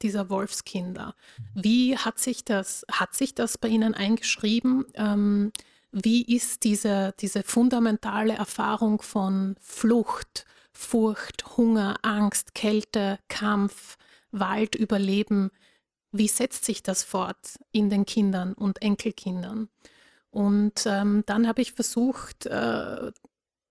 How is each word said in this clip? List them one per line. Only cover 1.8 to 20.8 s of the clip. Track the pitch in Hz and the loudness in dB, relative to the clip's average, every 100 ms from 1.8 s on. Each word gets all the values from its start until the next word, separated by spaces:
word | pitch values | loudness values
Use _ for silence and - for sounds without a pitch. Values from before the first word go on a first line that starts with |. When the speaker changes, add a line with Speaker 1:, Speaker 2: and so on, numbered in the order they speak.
| 254 262 | 4 2
Speaker 1:
hat | - - | -2 -2
sich | - 240 | -4 -4
das, | - 202 190 - - | -2 -2 -2 -8 -6
hat | - 185 | -4 -2
sich | - 269 | -2 -2
das | - 233 - | -2 -4 -2
bei | 233 | 0
Ihnen | 220 220 | 2 2
eingeschrieben? | 214 196 226 - - 208 226 254 254 269 | 0 0 0 0 -2 2 2 2 2 0
Ähm, | - 214 208 202 202 202 - - _ _ | -2 0 2 4 4 0 -4 -14 _ _
wie | 202 220 233 | -2 2 2
ist | 240 233 - - | 4 0 0 -2
diese, | 226 208 214 196 190 - | 0 2 2 0 0 -4
diese | 196 208 | -4 -4
fundamentale | - - 247 240 226 214 214 202 220 | 0 2 4 4 2 2 -2 -2 0
Erfahrung | 214 202 - 208 214 220 214 | 0 -4 -4 -2 0 2 0
von | - 208 190 190 190 196 | -2 -2 0 0 -2 -4
Flucht, | - - 220 233 214 - - - - _ _ | -12 -2 4 4 2 -4 -8 -14 -16 _ _
Furcht, | - - 233 220 208 - - - - | -16 -2 2 2 0 -8 -12 -4 2
Hunger, | 233 220 196 - | 4 4 2 0
Angst, | 220 208 208 - - | -2 2 2 0 -4
Kälte, | - 214 214 - 220 202 196 - | -4 0 0 0 0 0 -2 -6
Kampf, | - 208 208 202 - - - _ _ _ | -4 0 2 0 -2 -14 -20 _ _ _
Wald, | 202 185 208 220 | -4 -2 0 -2
Überleben, | - 220 202 196 196 214 202 190 - _ _ _ _ _ | 0 0 0 2 0 2 2 0 -4 _ _ _ _ _
wie | 202 214 | 0 0
setzt | - 247 - | 0 -2 -2
sich | - 208 | -4 -4
das | - 185 | -4 -4
fort | - 190 185 190 - - _ | -4 -4 -6 -8 -16 -20 _
in | 220 208 | 0 2
den | 202 | 2
Kindern | 196 - 202 190 180 | 0 2 2 0 -4
und | - 202 - | -4 -4 0
Enkelkindern? | 214 202 226 - 196 180 180 220 220 _ - _ _ _ _ | 0 0 -2 -6 -6 -6 -6 -8 -10 _ -20 _ _ _ _
Und, | 208 202 202 208 - | 0 2 4 2 0